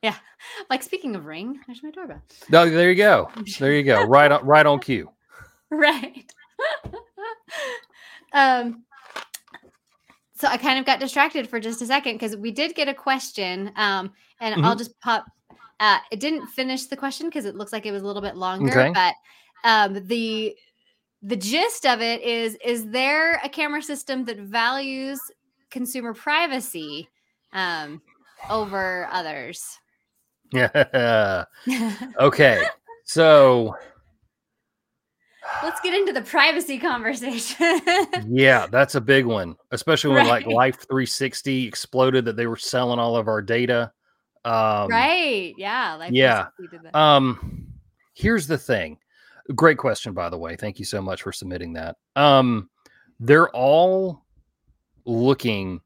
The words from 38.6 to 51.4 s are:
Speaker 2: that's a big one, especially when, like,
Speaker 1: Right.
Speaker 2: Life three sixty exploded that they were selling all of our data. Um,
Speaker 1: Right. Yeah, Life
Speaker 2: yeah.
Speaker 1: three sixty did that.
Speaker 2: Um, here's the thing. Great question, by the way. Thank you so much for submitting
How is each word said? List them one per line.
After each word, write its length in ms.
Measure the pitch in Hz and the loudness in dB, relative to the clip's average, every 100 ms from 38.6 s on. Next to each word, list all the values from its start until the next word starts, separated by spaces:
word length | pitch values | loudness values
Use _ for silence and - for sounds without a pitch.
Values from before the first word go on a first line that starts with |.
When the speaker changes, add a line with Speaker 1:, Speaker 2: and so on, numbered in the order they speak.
| 90 | 4
Speaker 2:
that's 280 | 117 139 | 2 2
a 60 | 143 | 0
big 260 | 113 139 123 | 2 2 2
one, 300 | 110 87 80 _ | -4 -6 -12 _
especially 420 | 123 - 156 151 | -10 0 0 4
when, 120 | 135 135 | 4 4
like, 200 | 117 101 | 2 2
Speaker 1:
Right. 80 | |
Speaker 2:
Life 320 | 113 131 127 - | 2 2 0 -4
three 160 | 135 123 | -4 -2
sixty 600 | - 135 - 139 135 120 | -4 -6 -6 -4 -4 -4
exploded 560 | - - 131 131 131 | -8 -6 2 2 2
that 120 | 117 110 | 0 -4
they 100 | 117 | -6
were 100 | 113 | -6
selling 420 | - 127 123 120 | -4 -2 -2 0
all 180 | 117 117 | 0 0
of 120 | 110 | 0
our 140 | 107 | -4
data. 500 | 101 117 123 123 117 _ _ _ _ _ 117 | 0 -2 2 0 -2 _ _ _ _ _ -2
Um, 420 | 113 110 104 104 | 0 2 0 0
Speaker 1:
Right. 640 | 226 269 359 320 220 180 - | 0 2 0 -2 -4 -8 -12
Yeah, 360 | 196 240 226 156 | -8 -6 -6 -8
Life 160 | 165 | -4
Speaker 2:
yeah. 340 | 127 131 110 95 _ | 2 4 4 -2 _
Speaker 1:
three 100 | 180 | -20
sixty 100 | 170 | -20
did 80 | - | -6
that. 40 | 147 | 2
Speaker 2:
Um, 680 | 156 143 131 113 - - - - _ _ _ | 6 6 4 -4 -10 -14 -18 -20 _ _ _
here's 320 | _ 208 226 143 | _ 0 0 -2
the 100 | 156 | -6
thing. 420 | - 117 80 78 _ _ _ _ - | -2 -4 -4 -12 _ _ _ _ -10
Great 220 | 139 160 147 | 4 4 4
question, 380 | 131 107 - | 0 -2 -6
by 160 | 92 85 | -8 -6
the 80 | 87 | -8
way. 180 | 82 85 | -10 -8
Thank 220 | 107 98 | -10 -10
you 60 | 101 | -10
so 160 | 104 | -8
much 200 | 95 92 | -6 -8
for 100 | - | -10
submitting 420 | - | -12